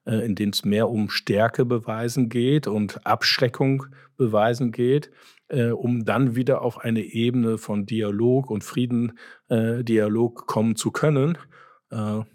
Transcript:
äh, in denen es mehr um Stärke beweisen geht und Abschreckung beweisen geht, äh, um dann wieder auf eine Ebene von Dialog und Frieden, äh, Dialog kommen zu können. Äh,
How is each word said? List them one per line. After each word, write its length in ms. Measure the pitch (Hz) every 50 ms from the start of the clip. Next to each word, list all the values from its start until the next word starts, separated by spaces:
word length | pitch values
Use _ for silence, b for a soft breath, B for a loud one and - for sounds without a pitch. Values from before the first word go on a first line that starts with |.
| B
äh, 200 | - 113 110 110
in 100 | 117 101
denen 180 | 90 107 104 98
es 100 | - -
mehr 260 | 101 101 104 113 101
um 200 | 120 107 107 101
Stärke 560 | - - - - 110 101 110 113 - - 131
beweisen 640 | 120 123 117 107 - 110 110 120 120 120 143 127 113
geht 380 | 113 123 120 127 143 156 143 -
und 380 | 104 107 104 98 - - -
Abschreckung 840 | - 120 - - - - - 135 120 - - 143 135 135 135 131 - B B B B B
beweisen 560 | - 135 113 107 107 104 113 120 120 139 120
geht, 400 | 110 - 120 123 135 147 147 - b b b b b b b -
äh, 220 | - 135 117 117
um 340 | 117 - - 120 123 120 113
dann 320 | 113 104 117 139 127 113 123
wieder 240 | 127 127 135 -
auf 160 | 123 123 110 -
eine 240 | - 120 113 113 101
Ebene 540 | - - 117 117 120 123 127 117 113 113 107
von 280 | - - 104 104 101
Dialog 640 | 98 110 110 107 104 101 104 117 123 127 135 135 -
und 140 | 110 104 -
Frieden, 560 | - - - 123 120 123 117 117 117 113 B B B B B B B
äh, 340 | 127 113 110 113 117 120 123
Dialog 640 | 113 113 110 104 107 107 113 120 117 117 - - -
kommen 300 | - 110 107 113 110 -
zu 140 | - -
können. 460 | - - - 156 151 139 131 151 170 - - - B B B B B B B _
Äh, 300 | - 117 107 107 107 110 110 - b